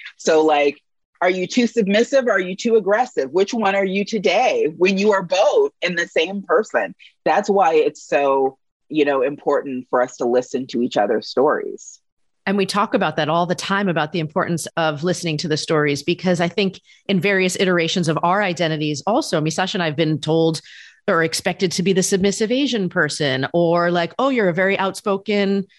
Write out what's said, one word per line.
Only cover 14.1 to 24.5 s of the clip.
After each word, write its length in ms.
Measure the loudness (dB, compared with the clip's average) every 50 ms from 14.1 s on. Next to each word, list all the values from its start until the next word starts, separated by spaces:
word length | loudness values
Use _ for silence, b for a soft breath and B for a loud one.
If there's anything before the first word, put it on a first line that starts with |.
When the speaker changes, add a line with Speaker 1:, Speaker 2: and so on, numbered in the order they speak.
| -4
Speaker 2:
the 60 | -6
importance 480 | -6 -4 -2 -4 -2 -2 -2 -4 -6 -6 -4
of 280 | -2 -2 -2 -2 -2 -2
listening 340 | -2 -2 -2 -2 -4 -4
to 100 | -4 -2
the 100 | -2 -4
stories, 440 | -4 -2 -2 0 0 2 0 -2 -2
because 400 | -2 -4 -4 -2 0 0 0 0
I 60 | 0
think 340 | -2 0 -2 -2 -2 -4 -8 b b b b b
in 120 | -2 -2 0
various 360 | 2 2 2 2 0 0 0 0
iterations 480 | 0 2 2 0 0 0 -2 -2 0
of 100 | 0 0 0 0
our 180 | 0 0 0
identities 640 | 0 -2 -2 -2 -2 -2 0 -2 -2 -4 -4 -4 -2
also, 340 | 0 0 0 0 0 -2 0
Misasha 360 | 0 0 -2 -2 -4 -2 -2
and 80 | -2 -2
I 20 |
have 100 | -2 0
been 240 | 0 0 0 0 -2
told 400 | 0 0 2 2 2 2 0 -4 B B B B B B B B B
or 160 | 0 0 2 0
expected 480 | 0 -2 -4 -4 -4 -2 -2 -2 -2 -2
to 100 | 0 0
be 100 | 2 2
the 80 | 2
submissive 500 | 2 2 0 2 0 0 0 0 -2 0
Asian 380 | 0 0 0 0 -2 -2 -4 -2
person, 560 | 0 0 0 0 -2 -2 -2 -2 0 -2 -2 0 0
or 380 | 2 2 4 2 2 2 2
like, 240 | 0 0 -2 -2 -4
"Oh, 120 | -2 -2 0
you're 200 | 0 2 0
a 40 | 0